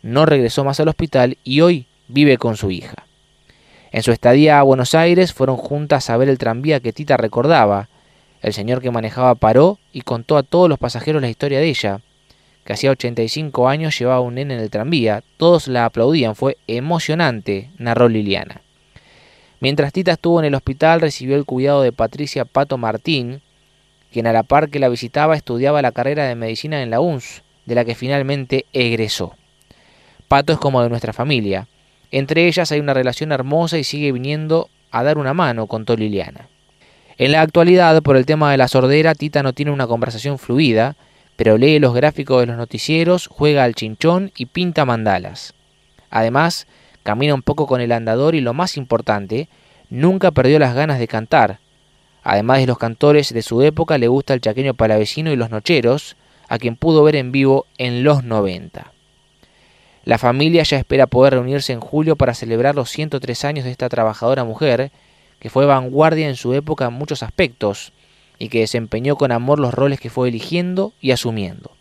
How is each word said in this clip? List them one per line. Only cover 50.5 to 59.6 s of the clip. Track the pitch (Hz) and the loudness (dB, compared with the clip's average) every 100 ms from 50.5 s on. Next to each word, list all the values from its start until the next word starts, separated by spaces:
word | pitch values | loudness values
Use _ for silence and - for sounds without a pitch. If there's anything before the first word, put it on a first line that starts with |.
| 151 | 4
las | 135 123 | 4 0
ganas | 156 131 | -2 -2
de | 117 | -2
cantar. | 113 110 156 107 95 _ _ _ _ _ _ | -6 0 2 2 0 _ _ _ _ _ _
Además | - 101 113 135 | -2 -2 2 2
de | 127 | 2
los | 120 | 0
cantores | 117 113 147 147 139 | -4 0 4 4 2
de | 117 | -6
su | - 117 | -4 2
época, | 143 156 165 151 | 2 0 -2 0
le | 117 | 2
gusta | 131 - | 0 0
el | 131 | -2
chaqueño | 113 110 139 | -2 -2 -4
palavecino | 120 110 107 107 - 160 | 0 2 2 0 -4 -4
y | 139 | -2
los | 113 | -4
nocheros, | 110 - 160 117 139 - - _ _ _ | -6 0 2 2 0 -4 -20 _ _ _
a | 113 | -6
quien | 117 117 | -4 -2
pudo | 165 156 | 2 6
ver | 151 151 | 6 4
en | 127 | -2
vivo | 139 135 135 - - | 0 2 2 0 -8
en | 123 120 | -6 0
los | 135 147 | 2 2
noventa. | 120 110 101 87 82 - - _ _ _ _ _ _ _ | 0 -2 -2 -4 -12 -18 -20 _ _ _ _ _ _ _